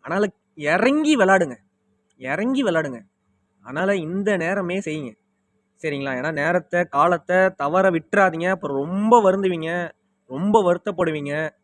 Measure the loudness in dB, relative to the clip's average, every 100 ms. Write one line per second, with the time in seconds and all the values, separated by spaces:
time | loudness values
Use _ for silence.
0 | -4 -2 -4 _ _ -8 -2 2 2 2
1 | 2 2 4 4 2 -4 _ _ _ _
2 | _ _ -6 -4 -2 0 0 0 -2 -8
3 | -16 _ _ _ _ _ -10 -4 -2 -2
4 | -2 -4 -2 -2 -2 -4 -4 -6 -6 -8
5 | -10 -16 _ _ _ _ _ _ -6 -6
6 | -4 -4 -4 -2 0 0 -2 -4 -2 2
7 | 2 2 0 2 2 0 -2 2 2 0
8 | 0 2 2 2 -4 -4 -4 -4 -4 -2
9 | 4 6 6 2 0 -2 -4 -4 -6 -10
10 | _ _ _ -4 2 4 4 0 -2 -2
11 | -2 -2 -4 -6 -6 _